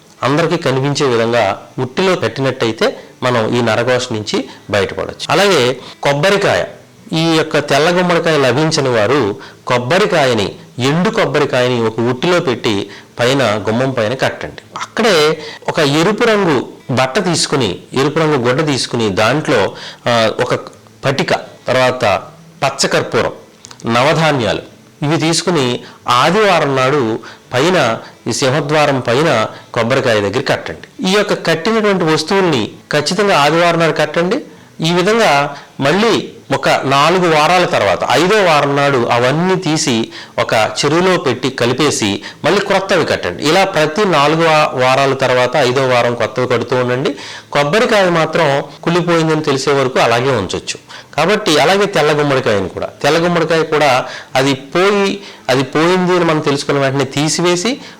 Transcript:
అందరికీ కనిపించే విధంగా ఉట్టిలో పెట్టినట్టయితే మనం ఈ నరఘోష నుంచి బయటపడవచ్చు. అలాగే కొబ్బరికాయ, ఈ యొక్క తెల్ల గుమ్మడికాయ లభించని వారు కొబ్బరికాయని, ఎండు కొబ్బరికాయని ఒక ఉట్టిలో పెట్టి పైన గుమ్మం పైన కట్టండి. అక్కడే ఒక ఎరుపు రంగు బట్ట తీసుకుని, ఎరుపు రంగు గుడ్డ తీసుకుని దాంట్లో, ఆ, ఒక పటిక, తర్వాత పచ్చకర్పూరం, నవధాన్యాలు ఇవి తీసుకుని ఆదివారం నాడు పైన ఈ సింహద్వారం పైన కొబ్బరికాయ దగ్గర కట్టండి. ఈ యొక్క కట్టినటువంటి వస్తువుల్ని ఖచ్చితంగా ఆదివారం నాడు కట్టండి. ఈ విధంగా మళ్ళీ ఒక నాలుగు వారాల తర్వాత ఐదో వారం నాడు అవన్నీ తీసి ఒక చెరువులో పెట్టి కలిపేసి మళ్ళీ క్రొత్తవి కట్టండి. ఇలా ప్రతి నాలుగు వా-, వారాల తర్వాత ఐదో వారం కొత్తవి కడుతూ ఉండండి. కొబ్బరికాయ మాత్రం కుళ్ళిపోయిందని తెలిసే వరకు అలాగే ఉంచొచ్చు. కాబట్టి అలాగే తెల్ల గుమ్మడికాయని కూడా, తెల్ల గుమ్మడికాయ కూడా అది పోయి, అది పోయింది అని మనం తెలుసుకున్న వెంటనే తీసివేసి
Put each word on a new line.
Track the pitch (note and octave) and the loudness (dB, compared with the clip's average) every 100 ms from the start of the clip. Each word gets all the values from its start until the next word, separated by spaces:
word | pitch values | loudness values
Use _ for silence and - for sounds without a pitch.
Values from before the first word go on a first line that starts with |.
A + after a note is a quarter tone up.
| - - | -20 -6
అందరికీ | B2 D3 E3 F3 | -2 0 0 0
కనిపించే | C3 C3 C#3+ C#3+ C#3 | 0 0 -2 0 0
విధంగా | A#2 A2+ A#2+ G2 G#2 - - | 2 2 2 0 -2 -8 -8
ఉట్టిలో | B2+ - F#3+ F3 | -6 -2 0 0
పెట్టినట్టయితే | A2+ - C3+ - A#2 A2 A#3+ - - - | -2 -2 -4 -2 -2 0 -2 -4 -12 -6
మనం | B2+ A#2+ A2 A#2+ | -2 0 0 0
ఈ | |
నరఘోష | A#2 A2 A#2+ B2 - | 0 0 0 0 -2
నుంచి | A2 G2+ G#3+ - - - | -6 -4 -6 -6 -12 -4
బయటపడవచ్చు. | G#2 F2+ F2 E2+ - - | -2 -2 -4 -8 -8 -2
అలాగే | D#3 G3+ D#3+ B2 - - - | 2 2 2 0 -2 -10 -4
కొబ్బరికాయ, | C#3+ C#3+ F#3+ G3+ D3+ F#2 - - - - - | -2 0 2 2 2 0 -2 -10 -20 -20 -6
ఈ | D#3+ E3 D#3+ | -2 2 2
యొక్క | D#3 D3 | 2 -2
తెల్ల | D3 C#3+ E3 | 0 2 2
గుమ్మడికాయ | F3 F3+ E3+ E3 D3+ | 2 0 0 0 2
లభించని | C3 B2+ D#3+ D3+ C3 | 2 2 0 0 0
వారు | A2+ G#2 C#3+ G2+ G#2 - - - | 2 2 2 0 -4 -12 -12 -4
కొబ్బరికాయని, | B2 B2 F#3 G#3+ E3+ C3 A2+ F#2+ - - A#2+ | -2 0 0 2 2 2 0 -2 -6 -14 -4
ఎండు | C3 E3 G#3 | 0 0 0
కొబ్బరికాయని | G#3+ C#3+ D3 C#3 B2+ B2+ B2 | 0 0 0 0 0 0 0
ఒక | A2+ A2 | -2 0
ఉట్టిలో | A#2+ B2 F3 F3 | -2 -2 0 0
పెట్టి | E3 A#2 A#2+ G2 - - - - | 0 -2 -2 -2 -6 -12 -12 -2
పైన | B2 C#3 | 0 2
గుమ్మం | A2+ G#2+ G2+ A#2 C3 | 0 0 -2 -2 -2
పైన | B2 G#2+ | -2 -2
కట్టండి. | - B2 - D#2 - - - | -2 -4 -4 -12 -14 -16 -14
అక్కడే | - - A3+ E3 D3+ D#3+ - - - | -8 -2 2 2 2 0 -8 -12 -6
ఒక | - | -2
ఎరుపు | C#3+ D3+ F#3 G#3+ | 2 2 2 2
రంగు | A#3 G#3 F3+ B2 - - - | 0 2 2 0 -2 -10 -4
బట్ట | B2 C3 G#3+ | -2 0 0
తీసుకుని, | F3+ D#3 - C#3 G#2 - - | -2 -2 -2 -2 -2 -4 -6
ఎరుపు | B2 C#3+ D#3+ | -2 0 0
రంగు | D#3 C#3+ | 0 2
గుడ్డ | A#2+ C3+ D3+ | 0 0 0
తీసుకుని | B2 - B2 G#2+ | -2 -4 -2 -2
దాంట్లో, | F#2+ A2 D3 D3 A#2 F#2+ - - - B2 | 2 2 0 0 0 0 -4 -16 -8 0
ఆ, | A#2 A2 - | 2 2 0
ఒక | B2 C3+ - - - - C3+ | -2 -4 -6 -20 -20 -6 -2
పటిక, | C#3 F3 B2+ - - - | -2 -2 -4 -6 -10 -2
తర్వాత | B2+ B2+ - G#2+ F#2+ - - - - | 2 2 0 0 0 -4 -20 -20 -6
పచ్చకర్పూరం, | C#3 - F#3 E3 - A#2+ F#2 - - - - - A#2 | -4 -2 -2 -2 0 -2 -2 -6 -18 -20 -20 -10 -2
నవధాన్యాలు | A#2 C#3+ D#3+ D#3+ C#3 G2+ D#2+ - - - - | 0 2 2 2 2 0 -4 -8 -20 -20 -6
ఇవి | D3 E3 | -2 0
తీసుకుని | D#3+ E3 G3 E3 B2 A#2+ - - - | 0 -2 0 0 0 -2 -8 -8 0
ఆదివారం | B2 D#3 G#3 G3+ E3 C#3+ C3+ | 2 4 4 4 2 2 0
నాడు | C3 D3 A2 A#2+ - - - | 2 2 0 -4 -8 -20 -6
పైన | B2+ E3 F3+ A#2+ A2+ - - C3 | 0 2 2 0 -2 -8 -10 -8
ఈ | |
సింహద్వారం | A2+ C3 D3+ C#3+ D#3 D3 C3 | -2 0 0 0 0 2 0
పైన | A#2+ B2+ E3 A#2 G#2+ - - | 0 0 2 0 -2 -8 -8
కొబ్బరికాయ | A#2+ A2+ C3 A#2+ G#2+ | -4 0 0 2 0
దగ్గర | G2+ C3 | 0 -2
కట్టండి. | - B2 - E2 - - F#3 | -2 -4 -4 -12 -16 -6 0
ఈ | |
యొక్క | G#3 G3 F3+ E3+ | 0 0 -2 -2
కట్టినటువంటి | D#3+ A3 A3 G#3 F#3 | -2 0 0 0 0
వస్తువుల్ని | D#3+ D#3 - G3 F3+ B2+ G2+ - - | 0 0 0 0 2 0 -2 -8 -4
ఖచ్చితంగా | D3 C#3+ F#3+ G3+ D#3+ | -2 0 0 2 2
ఆదివారం | D3 E3 E3+ E3 | 2 2 2 2
నాడు | E3 | 0
కట్టండి. | D3 D3+ E3+ F3 C#4 - - - - | 0 -2 -2 -2 -2 -6 -18 -20 -6
ఈ | E3 | -2
విధంగా | F3+ F#3 A3+ F#3 C#3+ D3 - - - | 0 2 2 2 2 0 -6 -14 -4
మళ్ళీ | C#3 F#3 A3+ C#3+ - - - C3+ | 0 2 2 0 -4 -12 -4 -2
ఒక | E3+ | 0
నాలుగు | C3 C3+ C#3 D#3+ F#3 F3 D3+ | 0 2 2 4 2 2 4
వారాల | D#3 F3+ E3 | 4 2 2
తర్వాత | B2+ G2 E2+ - | 2 2 0 2
ఐదో | C3 F3+ A3 | 2 2 2
వారం | F3+ D3 C#3+ C#3 | 4 2 2 2
నాడు | C#3+ C3 | 2 2
అవన్నీ | A#2 A#2+ B2 D3+ F#3 F#3 | 2 2 2 0 0 0
తీసి | D3+ D#3 D3 A2+ A2+ - - - | -2 -2 0 0 -2 -8 -8 -6
ఒక | A2+ | 0
చెరువులో | A#2 G#2+ - C#3+ E3 F#3 F3 | 0 0 0 0 2 2 2
పెట్టి | C#3 A2 C3+ | 0 -2 -4
కలిపేసి | - A#2+ B2+ D3 - G#2 G2 - - C#3+ | -2 -2 0 0 0 -2 -2 -8 -4 0
మళ్ళీ | G3+ | 0
క్రొత్తవి | G3 F#3+ F#3+ F3+ C3 | 0 -2 0 0 0
కట్టండి. | F#2 F2+ F2+ | -2 -4 -2
ఇలా | D3 F#3 | 0 2
ప్రతి | F#3+ D#3+ D#3 F3+ G3+ | 2 0 0 0 0
నాలుగు | D3+ D3 D#3+ | 2 2 2
వా-, | E3 D#3 D3+ C3 | 2 2 2 2
వారాల | B2+ C3+ C#3 | 2 4 2
తర్వాత | C3+ C3 B2+ B2 D#3 | 2 2 2 2 2
ఐదో | B2 C3+ C3 | 2 2 2
వారం | A#2+ A#2+ A#2 | 2 2 0
కొత్తవి | G#2+ - B2 | -2 -2 0
కడుతూ | A#2+ A2+ B2+ | 0 0 -2
ఉండండి. | B2 B2 F#3 C#4+ - - - | 0 -2 -2 -6 -12 -18 -4
కొబ్బరికాయ | C#3+ D3 G#3+ B3 G#3 F#3 | -2 0 0 2 2 2
మాత్రం | E3 D#3 E3+ D3 C#3 D3 - | 2 0 0 2 0 -4 -6
కుళ్ళిపోయిందని | E3+ F3 E3+ E3 D#3+ D#3 | -2 0 2 0 2 0
తెలిసే | D3+ C3+ D3+ | 0 0 0
వరకు | C#3 B2+ F3+ | 0 0 0
అలాగే | C3+ A#2+ C3+ | 2 2 0
ఉంచొచ్చు. | A#2 F2 F2+ - - - - - - | 0 -2 -6 -8 -12 -16 -20 -8 -2
కాబట్టి | E3+ G#3 F#3+ C#3+ | 0 0 2 2
అలాగే | D3+ G3 G3+ | 2 2 0
తెల్ల | D#3+ D3 D3 | 2 2 2
గుమ్మడికాయని | C#3+ C3+ B2 G2+ F2+ | 0 0 0 0 -2
కూడా, | F#2+ F2 | -6 -10
తెల్ల | - C#3+ E3 | -2 0 2
గుమ్మడికాయ | F3 E3+ D#3+ E3 | 2 0 0 0
కూడా | D#3 D3+ D3 B2+ - - - C3 | 0 2 2 2 -2 -10 -4 0
అది | C#3 | 0
పోయి, | C3 - F3 G3 G3+ G3 G3+ - - - | -2 -2 0 2 2 0 -4 -12 -8 -2
అది | B2+ | 0
పోయింది | C3 D3+ E3+ F#3 F3+ | 0 0 2 2 2
అని | F3+ E3 | 2 2
మనం | D#3 | 0
తెలుసుకున్న | D3+ C#3+ - C#3+ | 0 -2 -2 0
వెంటనే | C3+ C3+ C3 | 0 0 -2
తీసివేసి | C#3+ D3+ - F3 F3 A3 C#4 - | -2 -2 0 0 0 -2 -6 -10